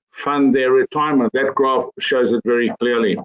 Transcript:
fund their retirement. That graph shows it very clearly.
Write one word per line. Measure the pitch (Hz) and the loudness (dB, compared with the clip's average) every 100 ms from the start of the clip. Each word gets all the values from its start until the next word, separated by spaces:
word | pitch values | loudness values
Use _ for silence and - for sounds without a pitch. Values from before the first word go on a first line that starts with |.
| _ | _
fund | - 143 143 139 | -10 -4 0 2
their | 131 127 | 2 4
retirement. | 131 - 151 151 139 113 | 2 2 -2 0 0 0
That | 127 147 | 0 -2
graph | - 135 127 - - | 0 0 0 -4 -8
shows | - 131 120 | -2 0 2
it | 117 | 0
very | 110 120 117 - | 0 0 -2 -2
clearly. | 123 120 107 90 | -2 0 0 -2